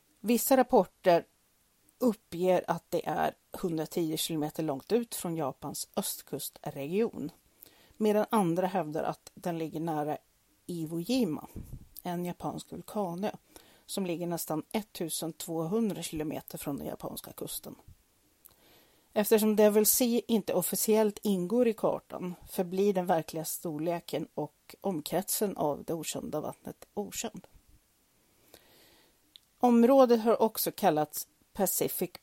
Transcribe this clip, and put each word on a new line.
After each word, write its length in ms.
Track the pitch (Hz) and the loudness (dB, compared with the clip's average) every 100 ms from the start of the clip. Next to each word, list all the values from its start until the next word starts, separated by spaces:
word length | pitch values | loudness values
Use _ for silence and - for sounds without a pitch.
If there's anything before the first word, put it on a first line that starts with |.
| _ _ | _ _
Vissa 360 | 202 233 - 262 | 0 0 4 4
rapporter 680 | 247 247 180 _ 190 170 - _ _ _ _ _ _ _ | 6 4 4 _ 4 4 2 _ _ _ _ _ _ _
uppger 680 | 247 202 _ 170 185 180 - | 0 0 _ -2 2 4 2
att 180 | 170 - | -4 -2
det 180 | 170 - | -4 -2
är 280 | 160 156 - _ | 0 -2 -2 _
hundratio 640 | - 185 160 156 - 160 156 | -6 -4 -2 -2 -2 -2 -2
kilometer 460 | - 160 151 - | -4 -2 -4 -4
långt 300 | 160 135 - | -4 -4 0
ut 220 | 220 233 | 0 0
från 220 | - 185 165 | -6 -6 -4
Japans 520 | 139 - 147 - - - | -4 -6 -10 -10 -6 -6
östkustregion, 1300 | 196 - - 135 - - - 147 139 185 226 - 151 - _ _ - _ _ _ | -6 -8 -10 -10 -10 -12 -12 -10 -4 -2 -2 -4 -10 -12 _ _ -20 _ _ _
medan 300 | 214 208 - | 2 2 2
andra 360 | 226 180 170 185 | 2 2 2 0
hävdar 380 | 190 156 151 | -2 -2 -4
att 260 | - 156 - | -4 -6 -12
den 240 | - 185 165 | -10 -6 -4
ligger 220 | 160 156 | -6 -4
nära 380 | 165 151 151 147 - _ _ _ - | -4 -2 -4 -6 -10 _ _ _ -10
Iwo 340 | 175 156 165 | -8 -6 -6
Jima, 480 | 175 262 208 147 - - - - - - | -2 0 0 -2 -8 -16 -14 -16 -18 -12
en 220 | 180 175 | -8 -6
japansk 480 | 175 170 156 139 - | -6 -6 -8 -8 -12
vulkanö, 580 | 165 - 214 190 170 208 - _ - - _ - | -16 -10 -6 -6 -4 -6 -8 _ -20 -20 _ -12
som 200 | - 185 | -6 -4
ligger 200 | 160 170 | -4 -4
nästan 360 | 170 - 156 - | -6 -4 -6 -4
ettusentvåhundra 1300 | 220 202 - 165 - 165 165 - 165 160 214 226 147 | -6 -8 -8 -6 -4 -6 -8 -8 -6 -2 0 0 -2
kilometer 560 | 170 160 151 135 - 165 | -6 -6 -6 -6 -10 -10
från 180 | - 139 | -8 -6
den 100 | 151 | -8
japanska 460 | - - - - | -8 -10 -12 -14
kusten. 420 | - - - - - - - _ _ _ _ - _ _ _ _ _ _ | -12 -10 -10 -14 -18 -20 -20 _ _ _ _ -20 _ _ _ _ _ _
Eftersom 440 | - 208 220 214 208 | -2 4 4 6 6
Devil 300 | 214 208 214 | 6 6 4
Sea 340 | - 247 233 - | 4 4 2 2
inte 260 | 226 - | 0 2
officiellt 640 | 180 170 190 - 214 214 202 | 0 0 -2 2 4 4 0
ingår 460 | 208 190 175 233 240 | 0 0 2 2 2
i 40 | |
kartan 640 | 214 180 - - - 180 175 - | 2 0 -2 -6 -8 -8 -10 -8
förblir 460 | - 175 185 202 | -4 -2 2 2
den 120 | 190 180 | 2 2
verkliga 380 | 170 151 160 | 0 0 -6
storleken 840 | 156 - 180 147 160 170 - 143 - | -8 -8 -6 -4 -4 -4 -4 -6 -6
och 400 | - 147 - - - | -6 -8 -10 -20 -8
omkretsen 760 | 196 170 - 165 190 - 208 - | -6 -4 -4 -4 -2 -2 -4 -2
av 280 | 156 143 | -2 -2
det 100 | - | -6
okända 460 | 165 156 - 156 151 | -6 -6 -8 -8 -6
vattnet 480 | 156 - - - - | -8 -10 -14 -16 -12
okänd. 520 | - 196 - 226 180 - - _ _ _ _ _ _ _ _ _ - _ _ _ _ _ _ _ - _ _ | -10 -8 -8 -10 -12 -18 -20 _ _ _ _ _ _ _ _ _ -20 _ _ _ _ _ _ _ -20 _ _
Området 640 | 247 233 233 269 254 233 | 6 8 8 8 8 6
har 220 | 226 220 | 4 4
också 300 | 220 - - | 2 0 -4
kallats 560 | - 196 151 151 - - _ _ | 2 2 4 0 -4 -12 _ _
Pacific 580 | - 190 - - - 180 - | -4 -2 0 -2 -2 -6 -6